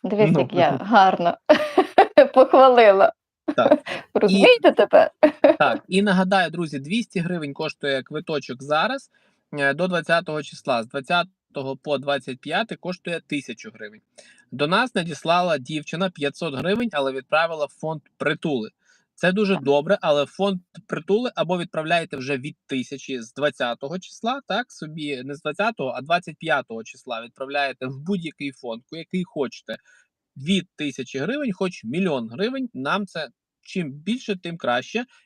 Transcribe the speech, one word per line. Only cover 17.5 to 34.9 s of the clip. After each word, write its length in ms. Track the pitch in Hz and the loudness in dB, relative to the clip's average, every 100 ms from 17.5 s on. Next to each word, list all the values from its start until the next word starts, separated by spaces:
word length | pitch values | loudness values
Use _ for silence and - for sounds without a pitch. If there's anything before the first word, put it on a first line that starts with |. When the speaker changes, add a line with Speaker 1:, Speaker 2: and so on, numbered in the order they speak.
| 160 143 | -4 -8
Speaker 2:
в 40 | _ | _
фонд 200 | 156 160 _ _ | -10 -10 _ _
«Притули». 540 | 139 160 170 131 107 _ _ _ _ | -6 -4 -4 -4 -6 _ _ _ _
Це 180 | _ 175 | _ -2
дуже 220 | 190 202 | 0 0
Speaker 1:
Так. 80 | 185 | 0
Speaker 2:
добре, 340 | 139 143 156 202 | 2 0 2 -2
але 260 | 175 147 139 | 0 0 -2
фонд 340 | - 196 185 _ - _ | -2 -4 -4 _ -20 _
«Притули» 440 | - - 202 247 | -10 -2 -2 -2
або 240 | - 160 180 | -4 -4 -4
відправляєте 580 | 165 165 156 170 151 135 | -4 -8 -2 -2 -2 -10
вже 200 | 127 139 | -6 -6
від 180 | 147 - _ | -8 -16 _
тисячі 560 | 135 120 139 - 131 | -8 -6 -12 -10 -10
з 100 | 113 | -10
двадцятого 640 | - 147 - 123 113 139 180 | -4 -4 -2 -6 -6 -8 -10
числа, 420 | - - 220 269 - | -12 -10 -8 -8 -6
так, 240 | 196 247 | -8 -8
собі, 500 | - 156 160 147 131 | -14 -14 -10 -8 -8
не 100 | 131 | -10
з 80 | 143 | -10
двадцятого, 480 | 151 151 208 226 135 123 | -10 -4 -4 -4 -8 -8
а 40 | |
двадцять 360 | 139 175 175 156 | -4 -4 -4 -12
п'ятого 460 | 156 147 127 113 | -4 -4 -4 -14
числа 380 | 110 - - 113 | -14 -20 -12 -12
відправляєте 640 | 117 _ 135 143 139 127 131 | -12 _ -8 -6 -6 -6 -12
в 120 | 135 | -10
будь-який 540 | 156 202 165 - 143 | -6 -6 -6 -10 -12
фонд, 300 | - 123 113 _ | -12 -12 -12 _
у 40 | 160 | -18
який 280 | 156 185 | -8 -8
хочете, 520 | 180 156 123 - - 107 _ _ _ _ _ - | -8 -6 -6 -8 -16 -16 _ _ _ _ _ -14
від 320 | 139 196 170 _ | -4 -4 -4 _
тисячі 420 | 147 - 123 131 | -10 -8 -10 -8
гривень, 340 | 156 285 277 | -6 -6 -6
хоч 320 | 180 190 - | -6 -6 -8
мільйон 440 | 110 156 190 135 113 | -8 -4 -2 -4 -6
гривень, 380 | 120 220 269 254 | -6 -6 -6 -10
нам 320 | 127 135 185 202 | -8 -4 -4 -6
це 220 | 175 139 _ _ _ | -12 -14 _ _ _
чим 300 | - 190 156 | -10 -8 -8
більше, 440 | 143 160 254 - 190 | -8 -6 -6 -6 -8
тим 200 | 170 170 | -8 -6
краще, 480 | - - - | -4 -4 -4